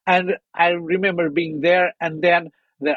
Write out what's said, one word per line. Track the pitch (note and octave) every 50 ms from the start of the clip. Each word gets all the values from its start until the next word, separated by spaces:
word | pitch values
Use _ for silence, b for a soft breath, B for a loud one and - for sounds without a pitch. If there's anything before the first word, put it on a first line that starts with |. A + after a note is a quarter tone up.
| B
And | F#3 F#3 F#3 F3+ F3+ - - _ _ -
I | - E3+ F3
remember | F3 F3 E3+ D#3+ F3 F#3 F#3+ G3 F3+ F3 E3+ D#3
being | C#3+ E3 E3+ D#3+ D#3 D3
there, | C#3 E3+ F3 F3+ F3+ F3 - -
and | E3+ E3 D#3+ D#3
then | D#3 F3 F3 E3+ E3+ D#3 - _ _ _ _ -
the | C#3 D3+ D3